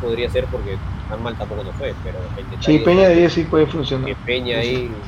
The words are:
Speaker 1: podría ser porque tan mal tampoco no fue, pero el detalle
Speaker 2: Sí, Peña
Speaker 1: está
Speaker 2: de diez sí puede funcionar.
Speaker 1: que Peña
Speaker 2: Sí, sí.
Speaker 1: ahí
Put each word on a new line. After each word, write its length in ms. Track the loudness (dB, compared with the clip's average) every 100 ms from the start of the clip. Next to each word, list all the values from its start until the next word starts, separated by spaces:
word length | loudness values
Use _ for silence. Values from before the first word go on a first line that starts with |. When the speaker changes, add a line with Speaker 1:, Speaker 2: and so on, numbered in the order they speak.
Speaker 1:
podría 280 | -4 -2 0
ser 160 | 0 -2
porque 300 | -4 -4 -6 -6 -8 -8
tan 140 | -6
mal 140 | -6 -6
tampoco 260 | -6 -6
no 80 | -8
fue, 220 | -6 -6 -6
pero 160 | -8 -8 -8 -8
el 140 | -8
detalle 120 | -4
Speaker 2:
Sí, 160 | 4 4
Peña 180 | 6 6
Speaker 1:
está 80 | 8
Speaker 2:
de 40 | 8
diez 160 | 6
sí 100 | 2
puede 220 | 2 2 2
funcionar. 400 | 0 -2 -2 -4
Speaker 1:
que 100 | -6
Peña 440 | -2 -2 0 -2
Speaker 2:
Sí, 60 | 0
sí. 80 | -2
Speaker 1:
ahí 160 | -4 -8